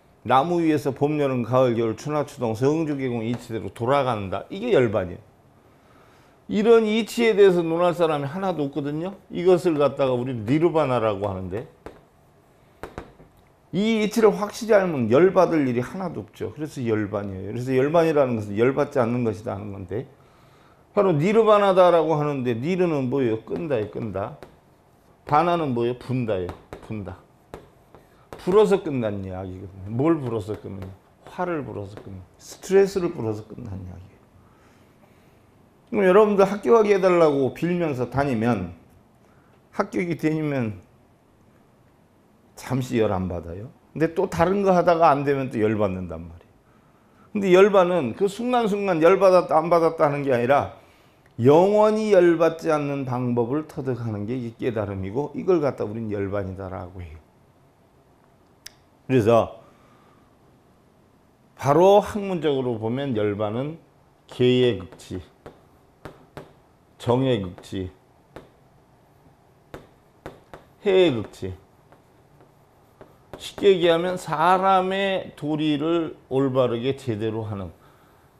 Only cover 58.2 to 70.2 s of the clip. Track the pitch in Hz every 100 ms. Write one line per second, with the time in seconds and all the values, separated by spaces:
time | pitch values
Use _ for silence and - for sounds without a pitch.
58.2 | _ _ _ _ - - _ _ - 131
59.2 | 107 113 92 - - _ _ _ _ _
60.2 | _ _ _ _ _ _ _ _ _ _
61.2 | _ _ _ - 131 147 190 202 - 208
62.2 | 196 180 151 135 123 110 110 127 143 110
63.2 | 107 101 104 113 147 165 _ _ _ _
64.2 | _ - 123 127 123 98 87 - - 92
65.2 | - _ - - _ _ _ _ - -
66.2 | _ - - _ _ _ _ - 117 123
67.2 | 135 113 92 95 - 101 90 - _ _
68.2 | _ - - _ _ _ _ _ _ _
69.2 | _ _ _ _ _ - - _ _ _